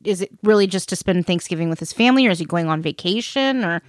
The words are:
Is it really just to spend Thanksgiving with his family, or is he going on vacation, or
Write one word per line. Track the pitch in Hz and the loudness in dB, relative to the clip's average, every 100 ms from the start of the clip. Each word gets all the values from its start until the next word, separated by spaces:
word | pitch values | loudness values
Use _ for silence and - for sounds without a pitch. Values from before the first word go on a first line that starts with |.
Is | - 190 | -4 -2
it | 190 - | -4 -2
really | 208 214 196 | 4 4 4
just | 185 - | 0 -4
to | 185 | -6
spend | - 180 170 | 0 0 0
Thanksgiving | 175 - 160 165 | -2 -2 -4 -2
with | 165 | -4
his | 160 | -8
family, | - 240 262 254 | 0 4 4 4
or | |
is | 170 | 2
he | |
going | 156 175 165 | -2 -2 0
on | 156 | -2
vacation, | 160 - 175 208 - - 269 262 | -4 -4 -4 -4 -2 -2 0 0
or | 196 170 | -2 -4